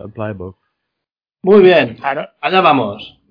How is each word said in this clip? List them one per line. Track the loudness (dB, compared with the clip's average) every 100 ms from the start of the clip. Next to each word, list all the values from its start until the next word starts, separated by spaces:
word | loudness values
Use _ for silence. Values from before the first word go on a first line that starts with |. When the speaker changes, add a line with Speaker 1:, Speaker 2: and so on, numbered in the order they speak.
| -18
Speaker 1:
Playbook. | -12 -12 -10 -14 -18 _ _ _ _ _ _ _ _
Speaker 2:
Muy | 2 6
bien, | 6 4 0 -6
Speaker 3:
Ah, | -8
no. | -8 -10 _
Speaker 2:
allá | -4 0
vamos. | 2 0 -2 -8 -16 _ _